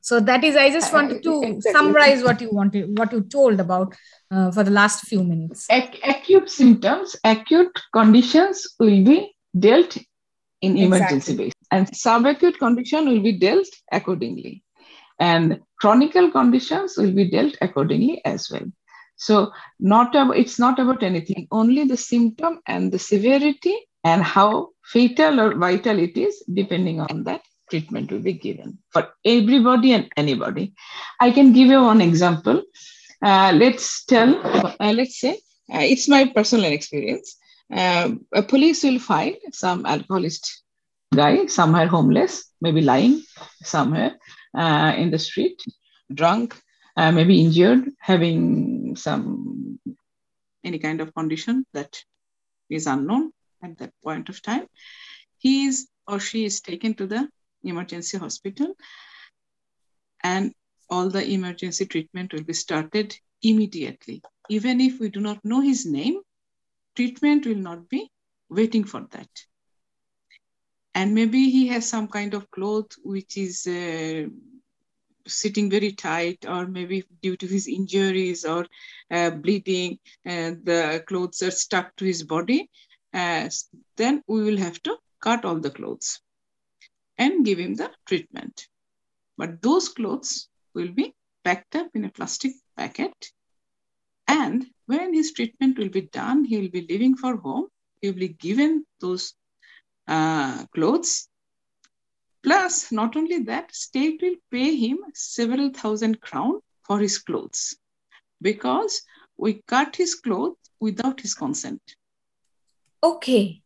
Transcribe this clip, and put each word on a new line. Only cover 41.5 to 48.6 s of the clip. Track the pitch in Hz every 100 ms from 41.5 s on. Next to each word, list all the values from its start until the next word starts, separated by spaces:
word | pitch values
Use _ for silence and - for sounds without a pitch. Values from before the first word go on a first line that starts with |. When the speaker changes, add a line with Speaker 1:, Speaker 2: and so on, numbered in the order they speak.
| - 165 170 165
Speaker 2:
homeless, | 165 262 - 370 - - _
maybe | 165 156
lying | 143 131 226 302 - - - _
somewhere, | - 160 135 156 226 - - - _ -
uh, | 165 151 156 -
in | 170
the | 160
street, | - - 359 359 - _ _ _ _
drunk, | 139 165 208 233 - _ _ _ -
uh, | 160
maybe | 165 170 185
injured, | 165 165 185 254 262 -
having | - 185 170 165 170 -